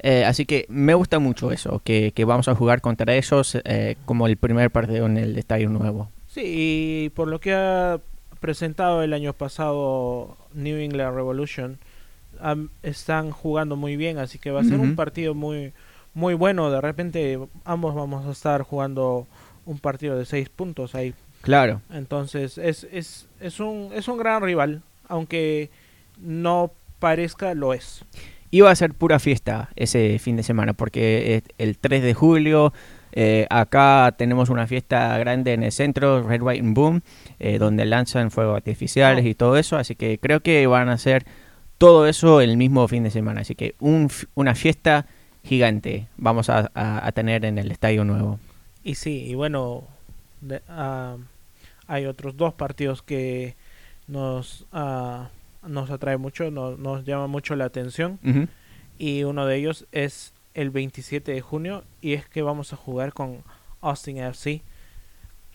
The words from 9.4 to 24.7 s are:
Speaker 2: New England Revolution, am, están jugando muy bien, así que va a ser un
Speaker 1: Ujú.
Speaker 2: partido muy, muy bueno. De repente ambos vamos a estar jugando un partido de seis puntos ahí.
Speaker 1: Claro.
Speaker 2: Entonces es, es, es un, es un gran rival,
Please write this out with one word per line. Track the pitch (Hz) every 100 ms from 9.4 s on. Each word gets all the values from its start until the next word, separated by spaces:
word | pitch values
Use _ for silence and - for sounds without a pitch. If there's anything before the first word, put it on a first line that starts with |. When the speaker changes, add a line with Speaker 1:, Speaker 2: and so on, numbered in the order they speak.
| 139 - 156 143 139 131 123 123 117 - -
Speaker 2:
New | 151 147 151
England | 147 139 131 127
Revolution, | 131 131 147 - 127 135 - - - - - -
am, | 160 151 151 -
están | 165 147 - 160 156
jugando | 147 160 151 151
muy | 143 143 143
bien, | 165 156
así | 127 -
que | 143
va | 139
a |
ser | 233 139
un | 131
Speaker 1:
Ujú. |
Speaker 2:
partido | 160 151 - 160
muy, | 147 151 151 139 - - - -
muy | 160 180
bueno. | 170 190 190 151
De | 135
repente | 147 147 175 165 143 131 131 -
ambos | - 170 160 147
vamos | 143 139
a | 139
estar | 139 151 143
jugando | 139 143 139 135 127 123 123 - - - -
un | 147
partido | 143 135 151 131
de | 123
seis | 143 131
puntos | - 185 156 127
ahí. | 131 127 120 - -
Speaker 1:
Claro. | - 139 123 104 -
Speaker 2:
Entonces | 160 135 147 139 147 135 170
es, | 170 156 -
es, | 190 160 - - -
es | 185 165
un, | 214 214 202
es | 208 208
un | 240
gran | 226 220
rival, | 190 170 143